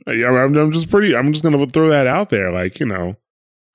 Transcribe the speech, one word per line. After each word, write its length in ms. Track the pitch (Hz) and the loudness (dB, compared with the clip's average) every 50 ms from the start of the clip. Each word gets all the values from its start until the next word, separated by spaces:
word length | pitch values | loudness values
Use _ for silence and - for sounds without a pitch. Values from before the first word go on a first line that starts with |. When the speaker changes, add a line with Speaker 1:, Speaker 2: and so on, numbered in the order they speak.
| - | -8
Speaker 1:
<laughs> 40 | - | -6
Speaker 2:
yeah, 220 | 113 113 117 123 | -4 -2 0 2
I'm, 260 | 127 127 131 139 147 151 | 2 2 2 2 2 2
I'm 140 | 151 156 | 2 2
just 180 | 156 165 165 165 | 0 -2 -2 0
pretty, 260 | - 202 208 202 135 | 0 2 2 2 2
I'm 160 | 117 131 143 | 2 0 0
just 120 | 151 151 156 | -2 0 0
gonna 220 | 165 147 139 143 131 | 0 2 2 0 0
throw 220 | - 160 160 160 | 0 0 2 2
that 180 | 151 143 135 123 | 2 2 2 0
out 220 | 135 180 208 202 | 0 -2 -2 -2
there. 220 | - 104 95 90 | -2 -2 -2 -2
Like, 280 | 87 90 90 95 - - | -2 -4 -4 -6 -4 -4
you 60 | 156 | -6
know, 300 | 120 98 92 87 87 98 - _ _ _ _ _ _ _ _ _ _ _ | -4 -4 -4 -6 -6 -8 -10 _ _ _ _ _ _ _ _ _ _ _